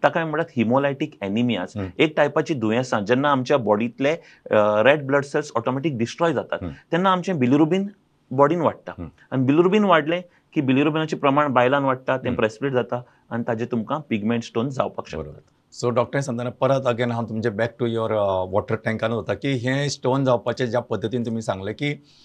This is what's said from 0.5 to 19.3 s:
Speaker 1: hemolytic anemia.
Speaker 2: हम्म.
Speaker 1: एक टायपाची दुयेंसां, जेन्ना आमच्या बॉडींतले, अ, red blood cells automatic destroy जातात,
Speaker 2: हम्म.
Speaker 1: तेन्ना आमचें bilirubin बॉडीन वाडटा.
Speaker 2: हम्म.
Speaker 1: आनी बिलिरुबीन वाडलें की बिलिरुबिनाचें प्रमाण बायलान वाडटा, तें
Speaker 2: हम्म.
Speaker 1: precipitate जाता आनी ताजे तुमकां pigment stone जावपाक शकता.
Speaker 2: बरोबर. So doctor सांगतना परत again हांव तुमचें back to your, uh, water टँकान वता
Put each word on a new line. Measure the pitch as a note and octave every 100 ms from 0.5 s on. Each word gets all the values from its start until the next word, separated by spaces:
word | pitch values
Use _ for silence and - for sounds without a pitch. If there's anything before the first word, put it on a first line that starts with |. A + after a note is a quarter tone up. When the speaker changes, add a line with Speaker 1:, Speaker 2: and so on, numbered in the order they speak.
| -
Speaker 1:
hemolytic | A2 C3 C#3+ C3+ D#3 - G2
anemia. | G#2+ B2 G2+
Speaker 2:
हम्म. | F#2 G#2 F#2 F2
Speaker 1:
एक | D#3 D#3
टायपाची | D3 D3 D3
दुयेंसां, | D3+ G#2+ A#2 B2+ A#2 G2
जेन्ना | B2 D3
आमच्या | C#3 B2+ D3
बॉडींतले, | G#2 G#2 A#2 - C3+
अ, | E3+ - - - A2 G#2 G#2
red | A#2 D3+ C3+
blood | C#3+
cells | C#3 D3+ D3+ A#2
automatic | A#2 C3 D#3+ B2
destroy | A2+ - E3+
जातात, | B2 - -
Speaker 2:
हम्म. | F2+ - _
Speaker 1:
तेन्ना | E3 F#3+
आमचें | F#3 E3+ E3+
bilirubin | B2 C#3+ D#3+ F#3 G3 - _ _ -
बॉडीन | C3 C#3+ F3
वाडटा. | C3+ - - E2+
Speaker 2:
हम्म. | D#2+ - _
Speaker 1:
आनी | C3
बिलिरुबीन | B2+ D3 F3+ G#3+
वाडलें | G3+ E3 D3 F3 F3 _ _
की | B2+
बिलिरुबिनाचें | B2+ C3 D3+ D#3 D#3 -
प्रमाण | C#3+ C#3 D3
बायलान | B2+ B2 C#3
वाडटा, | C3+ C3 - C3
तें | -
Speaker 2:
हम्म. | B2
Speaker 1:
precipitate | A2+ - C#3
जाता | B2+ A#2 B2 B2 _ -
आनी | A#2 A#2+
ताजे | A2+ A2+
तुमकां | A#2 G#2+ D3+ D3
pigment | A2+ G#2+ A#2
stone | A2+ - C3+
जावपाक | C3 G2+ - -
शकता. | D#2
Speaker 2:
बरोबर. | D2 D2 _ _ _ -
So | B2 A#2+
doctor | A#2+ C#3+
सांगतना | C#3 A#2+ A#2+
परत | - C3 C3+ B2+
again | A#2 A#2+
हांव | A#2 A2+
तुमचें | A2 A2+
back | G#2 A#2 - A#2+
to | A2+
your, | A2
uh, | G#2+ G2+ F#2+ F#2
water | F#2+ - A2
टँकान | A#2 A2 A2+
वता | A#2 G2